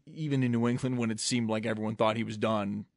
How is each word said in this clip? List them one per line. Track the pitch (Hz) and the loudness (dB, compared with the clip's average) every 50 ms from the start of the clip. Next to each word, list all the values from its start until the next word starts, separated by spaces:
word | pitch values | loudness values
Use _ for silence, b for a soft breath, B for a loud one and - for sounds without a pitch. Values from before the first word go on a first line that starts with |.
| _ 160 151 | _ -16 -10
even | 160 156 143 139 135 127 | -6 -4 0 2 2 2
in | 120 | 2
New | 120 117 117 | 4 4 2
England, | 120 123 131 - 127 127 | 2 2 0 0 0 0
when | 120 117 113 | 0 0 -2
it | 110 107 | -2 -2
seemed | - - 127 120 113 110 | -2 0 0 0 0 0
like | 110 110 107 | 0 0 0
everyone | 113 110 107 107 107 107 | -2 -2 -2 -2 -2 0
thought | - 113 110 107 | 2 2 2 2
he | 117 110 | 0 -2
was | 107 110 | -4 -2
done | 107 113 110 110 104 101 98 101 104 - - _ | -2 0 2 2 0 0 -2 -4 -6 -8 -12 _